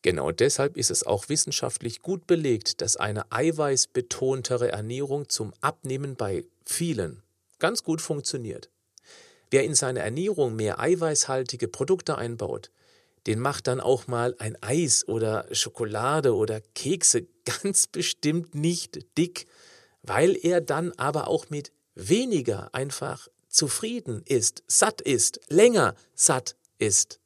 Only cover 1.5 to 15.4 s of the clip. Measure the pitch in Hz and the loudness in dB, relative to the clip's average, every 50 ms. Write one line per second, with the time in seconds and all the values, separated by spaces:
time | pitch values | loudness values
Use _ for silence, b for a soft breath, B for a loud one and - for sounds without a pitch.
1.5 | 127 - - 123 - - - 120 110 - - - 190 185 _ - 175 165 156 139 | -2 -4 -4 -4 -6 -4 -6 -6 -8 -8 -6 -6 -6 -6 _ 2 2 4 4 2
2.5 | 120 110 - - - - - - - - - 104 104 107 - - - 110 139 165 | 0 2 0 -4 -4 -2 0 -2 0 0 0 -2 -2 -4 -6 -4 -2 0 0 0
3.5 | 165 151 151 143 135 127 - - _ 127 123 - - - 135 131 135 131 123 - | 0 0 0 0 2 2 0 0 _ -4 -4 -4 -6 -4 -2 -2 -2 -2 -2 -2
4.5 | 127 120 120 123 - 104 104 110 123 131 143 135 135 147 143 _ - - 110 104 | -2 0 0 0 -2 -2 -6 -6 -4 -6 -4 -4 -4 -4 -4 _ -4 -4 -4 -6
5.5 | - _ - 139 - _ - 135 131 135 143 143 131 - 117 101 95 80 - _ | -8 _ -4 -4 -4 _ -8 -6 -4 -4 -4 -6 -6 -4 -4 -2 -2 -4 -6 _
6.5 | _ _ _ - - - 175 170 160 120 92 80 64 - _ _ _ _ _ _ | _ _ _ -8 -4 -2 -2 -2 0 -2 -2 -4 -6 -12 _ _ _ _ _ _
7.5 | _ _ - 170 233 240 - - 160 156 - - 160 143 139 - - 135 120 107 | _ _ -2 0 0 -2 -2 -4 -4 -4 -2 -4 -6 -4 -4 -6 -8 -6 -8 -8
8.5 | 65 - - _ _ _ _ _ _ B B B B B B B B B B B | -10 -10 -14 _ _ _ _ _ _ B B B B B B B B B B B
9.5 | - 135 135 - 151 127 - 131 101 104 82 107 113 147 180 208 208 160 143 123 | 2 4 4 4 2 2 2 2 -2 -2 -2 -2 -2 -2 -2 -2 2 2 2 0
10.5 | 110 110 110 104 - - - 147 185 180 165 160 151 139 - - 135 131 131 127 | 2 0 0 -2 0 0 2 0 2 2 2 0 2 0 0 0 0 -2 -2 -4
11.5 | - 120 - - - - - - 190 180 - - 151 - 117 117 117 113 107 85 | -4 -4 -4 -6 -2 -4 0 0 0 0 0 -4 -4 -4 -4 -6 -4 -4 -4 -4
12.5 | 60 - - - b b b b b b b b b b b - 107 107 123 139 | -6 -8 -10 -14 b b b b b b b b b b b -2 -2 0 0 -2
13.5 | 139 - - 131 127 131 - - 135 123 - - 123 117 120 123 123 - - 107 | -2 -2 -2 -2 -2 0 2 2 2 2 0 -4 -2 0 0 0 -2 -4 -8 -8
14.5 | - - - 104 127 165 175 135 - - - - 113 113 110 110 107 107 | -8 -8 -6 -2 0 0 2 2 2 0 0 0 -2 0 0 0 0 -2